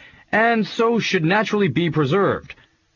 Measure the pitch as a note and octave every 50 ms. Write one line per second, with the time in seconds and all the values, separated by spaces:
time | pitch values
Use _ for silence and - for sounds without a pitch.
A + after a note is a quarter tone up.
0 | - - - - - - - G#3 A3+ A#3 A#3 A3+ G3+ - - - A#3 A#3 A#3+ A3
1 | - - - F#3 D#3 D#3+ F#3+ G#3+ A3 G#3 - G#3 G3+ E3+ A#2+ - F3 E3 C3+ D#3
2 | D3+ C3 E3 G3+ G3 D3+ G#2+ - - - - _ - _ _ _ _ _ _